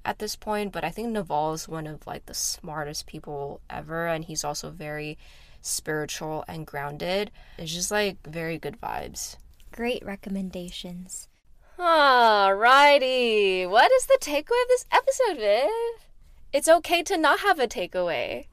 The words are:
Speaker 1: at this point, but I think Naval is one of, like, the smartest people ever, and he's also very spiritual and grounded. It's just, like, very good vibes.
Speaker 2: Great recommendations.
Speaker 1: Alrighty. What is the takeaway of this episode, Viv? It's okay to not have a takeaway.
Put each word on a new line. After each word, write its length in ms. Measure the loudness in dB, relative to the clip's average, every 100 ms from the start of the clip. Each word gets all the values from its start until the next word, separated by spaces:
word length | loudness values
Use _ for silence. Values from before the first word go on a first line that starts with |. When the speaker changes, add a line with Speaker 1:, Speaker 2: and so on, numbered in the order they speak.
Speaker 1:
at 160 | -8 -8
this 160 | -8 -8
point, 360 | -6 -4 -4
but 120 | -6
I 80 | -8
think 180 | -6 -6
Naval 440 | -6 -4 -2 -2
is 140 | -4 -8
one 200 | -10 -10
of, 180 | -14 -14
like, 200 | -14 -12
the 60 | -8
smartest 720 | -8 -8 -10 -10 -8 -10 -12
people 540 | -14 -12 -10 -10 -12 -14
ever, 360 | -14 -8 -6 -4
and 180 | -4 -6
he's 180 | -8
also 260 | -6 -8 -10
very 480 | -12 -10 -10 -10 -12 -18 -20 -20 -16
spiritual 800 | -8 -8 -4 -4 -6 -8 -8 -8 -8
and 200 | -12 -10
grounded. 640 | -10 -10 -6 -4 -4 -4 -10 -20 -14
It's 160 | -10
just, 160 | -6 -4
like, 280 | -2 -2 -6 -12
very 320 | -8 -6 -6
good 200 | -8 -10
vibes. 580 | -8 -8 -10 -12 -14 -14 -20 -20 -18
Speaker 2:
Great 340 | -8 -6 -6 -8
recommendations. 1200 | -12 -8 -8 -6 -10 -12 -12 -14 -14 -14 -16 -18 _ _ -20 _ -2 4 6 8 8 6 6 4
Speaker 1:
Alrighty. 1200 | 4 6 8 8 8 4 0 2 2 2 0 2
What 220 | 6 6
is 140 | 6 4
the 120 | 2
takeaway 180 | 2 -4 0 0
of 60 | 2
this 160 | 0 2
episode, 460 | 2 2 0 0 0
Viv? 320 | 2 2 2 0 -4 -6 -16 -20 -20 -20 -6
It's 160 | 0 4
okay 340 | 4 4 -2
to 140 | 0 2
not 220 | 2 2
have 180 | 2 2
a 80 | 0
takeaway. 760 | -2 -4 -2 -2 -2 -4 -8 -12